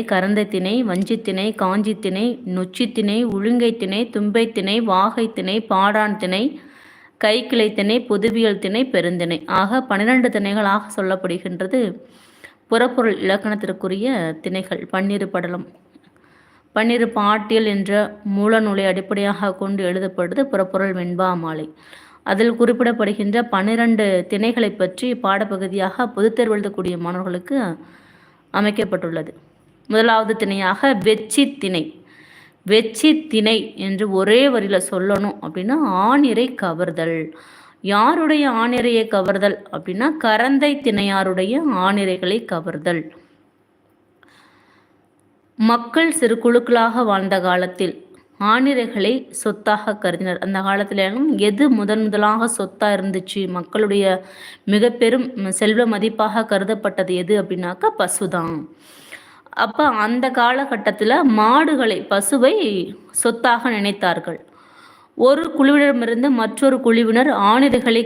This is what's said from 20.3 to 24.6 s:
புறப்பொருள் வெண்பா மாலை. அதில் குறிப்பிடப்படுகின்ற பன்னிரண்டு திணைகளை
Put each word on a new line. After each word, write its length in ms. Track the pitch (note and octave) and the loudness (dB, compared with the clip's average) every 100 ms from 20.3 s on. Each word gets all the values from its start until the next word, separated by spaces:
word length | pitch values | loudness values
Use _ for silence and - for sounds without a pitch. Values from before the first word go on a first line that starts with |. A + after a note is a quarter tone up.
| A3 C4+ | -2 -2
புறப்பொருள் 480 | G3 F#3 F#3+ G3 | 0 0 -2 -2
வெண்பா 360 | F#3 F3 F3 F#3 | -4 -4 -2 0
மாலை. 340 | F3+ E3 D#3 D#3 - - - - - - | 0 -4 -8 -10 -16 -20 -20 -20 -12 -4
அதில் 280 | G3 A#3 | 0 2
குறிப்பிடப்படுகின்ற 840 | A#3 A#3+ A#3+ A#3+ A#3 G3+ G#3 G3+ A3+ A#3 | 2 2 2 0 0 -2 -2 -2 -2 0
பன்னிரண்டு 580 | G3 G3+ A3+ A#3 A3+ G#3 F#3 F3+ | 0 0 2 2 2 2 0 0
திணைகளை 440 | G3+ A3+ A#3+ | -2 0 0